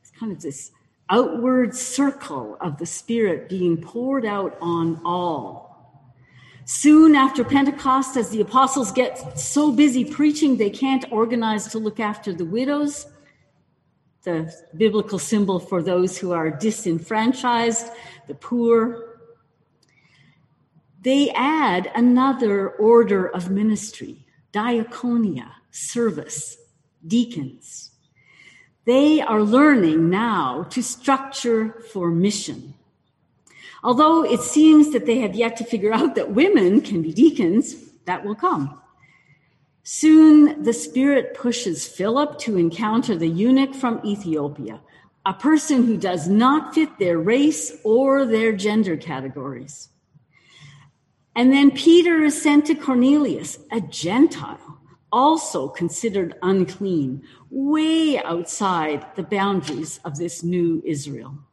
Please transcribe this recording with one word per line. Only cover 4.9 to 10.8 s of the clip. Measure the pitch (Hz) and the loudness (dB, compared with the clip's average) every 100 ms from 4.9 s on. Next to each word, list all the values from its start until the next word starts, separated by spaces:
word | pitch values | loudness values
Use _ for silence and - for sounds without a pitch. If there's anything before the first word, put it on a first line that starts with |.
| 160 | -4
all. | 170 180 175 151 101 - - _ _ _ _ _ _ _ _ - - | -6 -4 -4 -6 -8 -16 -20 _ _ _ _ _ _ _ _ -20 -12
Soon | - 294 302 320 | -2 6 8 8
after | 285 269 277 | 8 4 0
Pentecost, | 233 277 277 285 269 262 269 262 | 0 2 0 -2 0 0 0 -4
as | 196 | -4
the | 214 | -2
apostles | 202 254 269 285 214 | 0 2 2 0 -4
get | 220 247 - 254 - | -2 -2 -4 -14 -10
so | - 285 302 | -4 0 2
busy | 240 294 254 | 4 4 2
preaching, | 240 - 302 294 302 247 | -4 0 0 2 0 2
they | 208 | -2
can't | - | -2